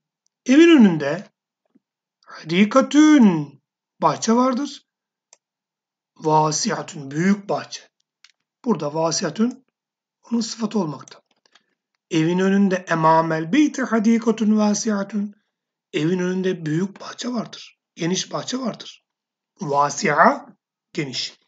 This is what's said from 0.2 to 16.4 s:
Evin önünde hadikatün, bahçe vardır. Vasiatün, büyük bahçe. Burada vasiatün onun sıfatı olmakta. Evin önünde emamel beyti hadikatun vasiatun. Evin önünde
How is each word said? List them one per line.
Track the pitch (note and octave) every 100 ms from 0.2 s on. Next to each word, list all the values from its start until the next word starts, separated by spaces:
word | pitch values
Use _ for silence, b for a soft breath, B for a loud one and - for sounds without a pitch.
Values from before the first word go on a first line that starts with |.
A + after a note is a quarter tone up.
| _ _ -
Evin | C#4 E4+ D#4+
önünde | G#3 D#3 C#3 E3+ G#3 _ _ _ _ _ _ _ _ _ -
hadikatün, | - D#3 F3 G#3 C4 C4 C#4+ D#4 D4+ G#3+ D#3+ C#3+ - _ _ _ -
bahçe | E3 C#3 -
vardır. | A#3 C4 B3 C#4+ - _ _ _ _ _ _ _ _ _ _ _ _ _ _
Vasiatün, | D#3 D#3 D#3 D3+ G#3+ D3+ D3 E3 C3+
büyük | D3 F#3 G#3 -
bahçe. | C#3 - - - _ _ _ _ _ _ _ B3
Burada | F3 D3
vasiatün | D#3 E3 D#3+ F3 D#3 A#3 - _ _ _ _ _ _
onun | - A#3
sıfatı | G#3+ A3 G#3+ G#3+
olmakta. | E3 C3 - - _ _ _ _ _ _ _ _ -
Evin | D#3+ D#3+ F3+
önünde | G3 G3 G3 F#3
emamel | - E3 D#3+ D#3+ E3 D#3+ D#3+
beyti | B3+ D4 -
hadikatun | A#3 A3+ G#3+ A3+ A3+ A3 G#3+ G#3+
vasiatun. | G#3 G#3 A3+ G3+ G3 G#3+ G3+ - _ _ _ _ _
Evin | D3+ D#3 F#3
önünde | F3+ F#3